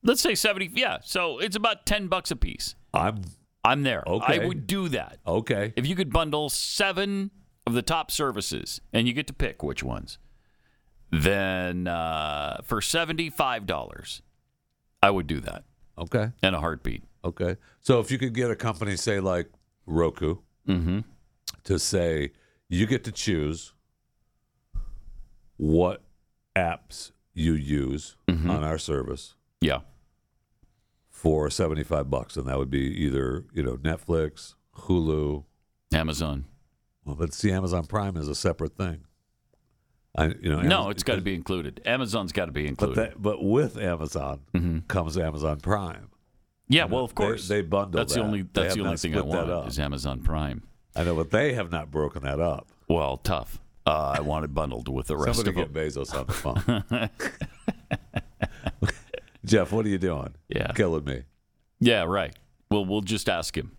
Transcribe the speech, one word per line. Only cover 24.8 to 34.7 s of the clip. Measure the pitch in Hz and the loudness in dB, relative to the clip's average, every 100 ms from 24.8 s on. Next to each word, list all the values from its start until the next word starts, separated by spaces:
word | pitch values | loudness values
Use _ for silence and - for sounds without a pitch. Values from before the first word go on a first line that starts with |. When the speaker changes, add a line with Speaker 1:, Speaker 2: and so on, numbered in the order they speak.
| - - - - - - - - | -6 -10 -14 -16 -16 -18 -20 -4
Speaker 2:
what | 76 80 90 - - _ _ _ _ 95 | 4 6 4 0 -12 _ _ _ _ 0
apps | 87 82 - - - _ _ | 0 -2 -10 -16 -16 _ _
you | - 80 | 0 2
use | 80 69 73 65 73 - - - | 2 2 0 0 -4 -6 -4 0
Speaker 1:
Mm-hmm. | 85 82 | 2 2
Speaker 2:
on | 80 | 0
our | 78 80 | 0 -2
service." | - 71 64 65 - _ _ _ | -2 -4 -4 -8 -12 _ _ _
Speaker 1:
Yeah. | 78 65 - - _ _ _ _ _ _ _ _ _ _ _ | 0 0 -6 -20 _ _ _ _ _ _ _ _ _ _ _
Speaker 2:
For | - 82 78 76 | 0 2 4 2
seventy-five | - 87 78 71 78 69 | 2 0 0 0 0 0
bucks, | 67 62 - | -2 -2 -6
and | 65 | -4
that | 67 | -2
would | 67 | 0
be | 67 67 67 | 0 0 0
either, | 73 65 65 67 - | 0 2 0 -4 -6
you | - | -4
know, | 65 62 | -2 -2
Netflix, | 76 82 - 82 78 73 - - _ | -2 -4 0 2 2 -4 -20 -20 _